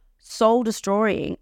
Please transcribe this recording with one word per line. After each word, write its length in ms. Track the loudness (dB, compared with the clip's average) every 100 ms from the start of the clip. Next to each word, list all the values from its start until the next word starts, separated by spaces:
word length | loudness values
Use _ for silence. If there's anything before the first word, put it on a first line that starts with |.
| _ _
soul 440 | _ 0 2 4
destroying 760 | 0 -4 -2 0 0 -2 -6 -6